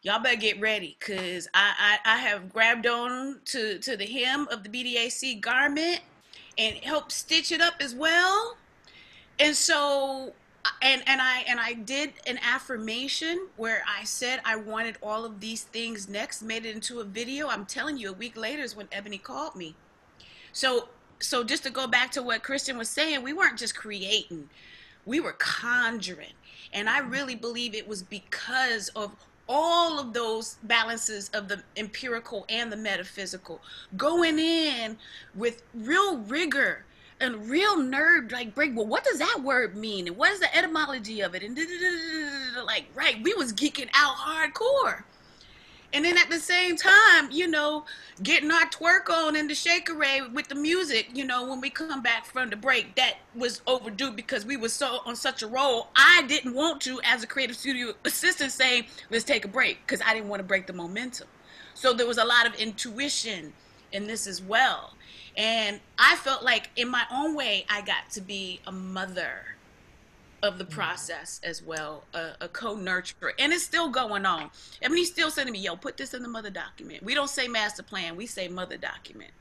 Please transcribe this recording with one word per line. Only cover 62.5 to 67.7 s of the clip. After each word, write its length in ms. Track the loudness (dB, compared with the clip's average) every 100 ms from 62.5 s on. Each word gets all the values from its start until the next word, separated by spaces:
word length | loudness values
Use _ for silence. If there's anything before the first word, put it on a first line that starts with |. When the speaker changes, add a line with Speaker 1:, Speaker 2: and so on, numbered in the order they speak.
| 2
Speaker 1:
intuition 960 | -6 -4 -8 -4 -2 -2 -4 -6 -10 -18 -20 -20 -10
in 140 | -8 -6
this 200 | -6 -6
as 140 | -8
well. 520 | 0 4 4 2 -8 -20 -20 -20 -14 -2
And 420 | 0 0 -2 -4 -10 6
I 200 | 6 6
felt 260 | 2 0
like 260 | 2 2 0 -4
in 140 | -2
my 160 | 0 -2
own 220 | -2 -2
way, 320 | -2 0 -2 -2